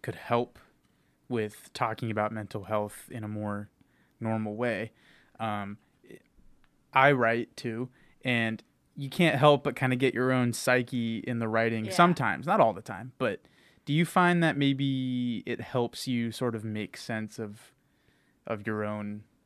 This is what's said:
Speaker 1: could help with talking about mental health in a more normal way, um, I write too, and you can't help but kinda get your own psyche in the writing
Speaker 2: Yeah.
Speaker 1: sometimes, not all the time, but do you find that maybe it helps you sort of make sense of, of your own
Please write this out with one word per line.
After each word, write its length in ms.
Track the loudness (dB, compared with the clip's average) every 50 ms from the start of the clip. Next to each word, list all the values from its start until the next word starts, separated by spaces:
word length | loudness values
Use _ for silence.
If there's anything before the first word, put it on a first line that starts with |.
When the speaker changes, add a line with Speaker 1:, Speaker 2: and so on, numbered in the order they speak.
| -8
Speaker 1:
could 120 | -8 -10
help 440 | -10 -4 0 0 0 0 -2 _ -20 -20 _ _ _ _ _ _ _ _ _ _ _ _ _
with 420 | -2 -2 -2 -4 -6 -14 -20 -18 _
talking 360 | -2 -2 -2 -2 -4 -4 -2
about 220 | 0 0 0 0 -2
mental 320 | -6 -10 -8 -10 -10 -6
health 440 | -2 -2 -2 -2 -2 -8 -14 -18 -14
in 120 | -12 -10 -8
a 40 | -8
more 400 | -6 -6 -6 -4 -6 -6 -8 -12 _ _ _ _ _ _ _ _ _ _
normal 360 | -4 -2 -2 -2 -2 -4 -4
way, 360 | -2 -2 -2 -2 -2 -4 -8 _ _ _ _ -20 _ _ _ _ -8
um, 380 | -6 -4 -4 -4 -6 -8 -10 -14 _ _ _ _ _ -20 -20 -20 _ _ _ -20 -20 -20 -20 _ _ _ _ _ _ _ 4
I 200 | 6 6 6 6
write 420 | 6 4 2 2 0 -2 -6 _
too, 340 | -10 -8 -6 -6 -6 -8 -8 _ _ _ _ _ _ _
and 380 | -2 0 0 0 0 -2 -6 -10 _ _ _ _ _ _
you 140 | -10 -10 -8
can't 260 | 2 4 4 4 4
help 260 | 6 8 8 8 8 4
but 120 | -4 -4
kinda 200 | 0 0 0 2
get 180 | 2 2 2 2
your 180 | 2 2 2 2
own 200 | 2 2 2 0
psyche 640 | -2 0 2 2 2 2 0 -4 -4 -2 -2 -4 -4
in 200 | -4 -6 -4 -4
the 100 | -2 0
writing 360 | 0 2 2 2 0 -2 -4
Speaker 2:
Yeah. 60 | -4 4
Speaker 1:
sometimes, 540 | 6 6 6 6 2 0 -2 -2 -2 -2
not 140 | 0 4 4
all 120 | 4 4 4
the 80 | -2 -10
time, 300 | -10 -10 -10 -12 -14 -8 _
but 240 | -2 -2 -2 -4 _ -20 _ _ _ _ _ _ _
do 80 | 0 2
you 120 | 2 2
find 360 | 2 4 4 4 6 4 4 2
that 140 | 2 2
maybe 840 | 2 2 2 2 2 0 -2 0 -2 -2 -2 -2 -2 -2 -2 -2 -4 -4
it 160 | -6 -6 -6
helps 460 | -8 -4 -2 -2 -2 -2 -4 -8 -6 -2
you 240 | -2 -2 -2 -2 -4
sort 220 | -2 -4 -4 -4
of 100 | -4 -6
make 320 | -6 -6 -6 -6 -8 -10
sense 420 | -16 -8 -6 -6 -6 -6 -8 -8 -10
of, 340 | -10 -10 -10 -16 -20 -20 _ _ _ _ _ _ _ _ _ _ _ _ _ _ _
of 200 | -8 -8 -6 -4
your 180 | -4 -2 -2 -2
own 400 | -4 -4 -6 -6 -8 -8 -10 -12 _ _ _ _